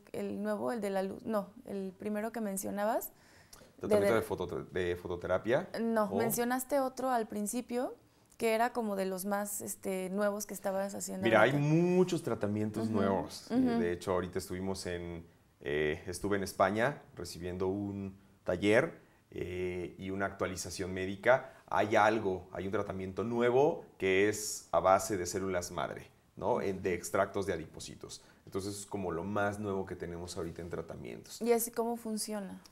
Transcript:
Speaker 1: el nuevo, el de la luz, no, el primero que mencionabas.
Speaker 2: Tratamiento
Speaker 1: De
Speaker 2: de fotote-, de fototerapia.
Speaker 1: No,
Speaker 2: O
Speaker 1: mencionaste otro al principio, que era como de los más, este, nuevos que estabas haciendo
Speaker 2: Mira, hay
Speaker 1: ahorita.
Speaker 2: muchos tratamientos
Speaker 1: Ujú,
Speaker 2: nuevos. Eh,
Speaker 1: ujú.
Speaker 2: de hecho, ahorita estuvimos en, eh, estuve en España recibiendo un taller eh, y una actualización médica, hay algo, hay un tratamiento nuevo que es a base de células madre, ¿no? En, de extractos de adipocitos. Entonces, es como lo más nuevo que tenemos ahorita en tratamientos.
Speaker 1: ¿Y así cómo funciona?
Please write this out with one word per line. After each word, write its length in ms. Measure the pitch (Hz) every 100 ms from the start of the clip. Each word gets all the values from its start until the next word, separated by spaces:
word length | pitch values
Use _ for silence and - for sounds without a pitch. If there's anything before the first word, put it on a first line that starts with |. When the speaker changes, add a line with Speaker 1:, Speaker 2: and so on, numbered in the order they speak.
| -
Speaker 1:
el 280 | - 202 196
nuevo, 300 | 208 208 247
el 100 | 247
de 100 | 202
la 120 | 196
luz, 220 | 190 -
no, 240 | - 214 185 - -
el 260 | 202 190 185
primero 320 | 214 208 220
que 100 | 233
mencionabas. 680 | 214 196 202 196 208 277 - - - - - - - -
Speaker 2:
Tratamiento 340 | 104 104 101
Speaker 1:
De 60 | 113
Speaker 2:
de 60 | -
fotote-, 380 | 92 90 73 69
de 240 | 90 90 87
fototerapia. 720 | 87 90 85 90 107 135 185 -
Speaker 1:
No, 240 | 226 226
Speaker 2:
O 120 | 208 196
Speaker 1:
mencionaste 600 | 233 220 240 254 - 285
otro 300 | 262 262 262
al 160 | 247 220
principio, 680 | 208 208 240 247 240 294 480 _ _ _ -
que 180 | 226
era 180 | 220 240
como 220 | 240 220
de 120 | 196 190
los 180 | 185
más, 360 | 196 202 208 -
este, 500 | 226 - 190 185 185
nuevos 360 | 190 208 202 214
que 80 |
estabas 400 | 196 202 190 196
haciendo 300 | 202 190 190
Speaker 2:
Mira, 180 | 185 110
hay 80 | 117
Speaker 1:
ahorita. 180 | 143 147
Speaker 2:
muchos 540 | 160 175 180 180 165
tratamientos 640 | 135 110 101 104 107 107
Speaker 1:
Ujú, 80 | 110 104
Speaker 2:
nuevos. 520 | 98 95 78 - -
Eh, 40 | 240
Speaker 1:
ujú. 240 | 254 233
Speaker 2:
de 120 | 87
hecho, 200 | 87 -
ahorita 260 | 90 90 95
estuvimos 480 | - 92 95 95 92
en, 400 | 87 87 85 82 _ _ _
eh, 420 | - 73 76 80 -
estuve 300 | 90 101 101
en 80 |
España 580 | 95 - 98 107 123 151 - -
recibiendo 500 | 87 80 87 90 92
un 500 | 98 101 98 98 - - _
taller 640 | - 90 101 110 165 - - _ _
eh, 640 | - 90 90 90 90 85 -
y 120 | 95
una 160 | 95 98
actualización 680 | 95 92 90 92 - 90
médica, 600 | 92 95 101 117 131 - - -
hay 280 | - 104 107
algo, 520 | 107 110 98 92 -
hay 140 | - 95
un 60 |
tratamiento 520 | 104 101 95 95 92
nuevo 600 | 107 117 120 123 151 170 - -
que 300 | 95 92 104
es 400 | 104 - - -
a 80 | 82
base 360 | 90 95 - 101
de 100 | 87
células 440 | 98 95 90 87
madre, 400 | 87 62 53 - _ _ -
¿no? 240 | 90 107
En, 200 | 85 92
de 120 | 95
extractos 520 | 87 - 101 98 101 95
de 60 |
adipocitos. 680 | 85 80 - - - - - - - -
Entonces, 320 | 98 98 101
es 60 | -
como 260 | 101 92
lo 120 | 80
más 340 | 92 104 101 101
nuevo 260 | 104 98
que 100 | 92
tenemos 440 | 87 85 85 87 98
ahorita 240 | 85 82
en 80 | 85
tratamientos. 720 | 85 80 - 62 57 - -
Speaker 1:
¿Y 100 | 233
así 180 | 233 226
cómo 280 | - 226 233
funciona? 640 | 226 214 220 214 185 190 -